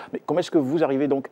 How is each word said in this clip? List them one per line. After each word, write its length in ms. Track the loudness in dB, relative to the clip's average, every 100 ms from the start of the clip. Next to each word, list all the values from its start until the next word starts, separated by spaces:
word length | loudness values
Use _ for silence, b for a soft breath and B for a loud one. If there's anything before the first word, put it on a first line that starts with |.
| B
mais 100 | -10
comment 160 | -2 -2
est-ce 100 | 2
que 80 | 0
vous 260 | 2 2
arrivez 240 | 2 2 2
donc 200 | 0 -4